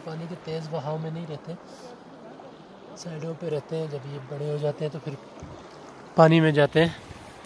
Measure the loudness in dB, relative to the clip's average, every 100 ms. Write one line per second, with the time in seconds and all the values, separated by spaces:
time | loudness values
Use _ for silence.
0 | -10 -10 -10 -12 -8 -8 -6 -6 -4 -6
1 | -6 -8 -10 -12 -12 -14 -14 -18 -18 -18
2 | -20 -20 -18 -18 -18 -20 -20 -20 -18 -14
3 | -10 -8 -8 -6 -4 -4 -4 -6 -4 -8
4 | -10 -12 -10 -6 -4 -2 -2 -2 -4 -6
5 | -10 -10 -14 -18 -16 -16 -18 -18 -20 -18
6 | 0 8 10 10 6 6 6 6 4 2
7 | -14 -18 -18 -18